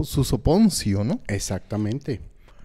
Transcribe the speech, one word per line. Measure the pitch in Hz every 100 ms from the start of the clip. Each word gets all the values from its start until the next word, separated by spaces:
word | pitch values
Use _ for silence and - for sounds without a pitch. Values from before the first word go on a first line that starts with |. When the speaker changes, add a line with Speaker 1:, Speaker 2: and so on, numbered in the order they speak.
Speaker 1:
su | - -
soponcio, | 131 127 139 175 220 - 107 98
¿no? | 107 254 -
Speaker 2:
Exactamente. | 101 - 95 - 107 104 131 143 107 - - - -